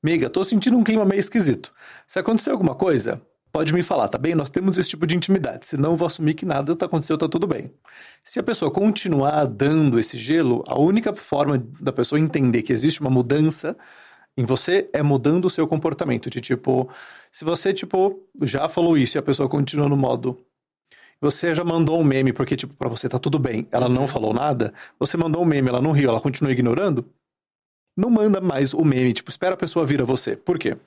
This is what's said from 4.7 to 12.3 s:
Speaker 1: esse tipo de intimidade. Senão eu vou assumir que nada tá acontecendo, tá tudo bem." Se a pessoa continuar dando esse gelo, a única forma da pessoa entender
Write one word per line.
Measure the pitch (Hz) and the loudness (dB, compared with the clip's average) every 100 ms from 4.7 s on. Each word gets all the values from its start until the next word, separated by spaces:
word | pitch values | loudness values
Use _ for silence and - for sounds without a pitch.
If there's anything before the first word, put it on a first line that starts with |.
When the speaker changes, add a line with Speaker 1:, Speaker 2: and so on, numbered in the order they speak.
| 185 | 0
Speaker 1:
esse | 170 | -2
tipo | 156 160 | -2 0
de | 175 | 0
intimidade. | 180 190 127 - - | 2 2 0 -6 -8
Senão | 143 151 | -2 0
eu | 165 | 2
vou | 170 | 0
assumir | - 156 | 0 -2
que | 156 | 0
nada | 190 139 143 165 | -2 -2 -2 -2
tá | 180 | 0
acontecendo, | 165 151 156 | -2 -2 -2
tá | 160 | 0
tudo | 165 185 | -2 -2
bem." | 123 - _ _ - - _ | -4 -6 _ _ -20 -20 _
Se | - - | -8 -6
a | |
pessoa | - 226 147 | -4 -2 -2
continuar | - 208 208 190 147 143 151 139 | 2 0 0 0 2 2 2 -2
dando | 107 139 160 147 117 | 0 2 4 4 2
esse | 110 127 | 0 -6
gelo, | 113 165 135 120 - | -2 0 2 0 -2
a | - | 2
única | 156 214 226 | 4 4 0
forma | 208 - 143 143 139 113 - | -6 -6 -2 0 0 -4 -6
da | 139 | -6
pessoa | 131 123 151 | -2 0 0
entender | 156 | 0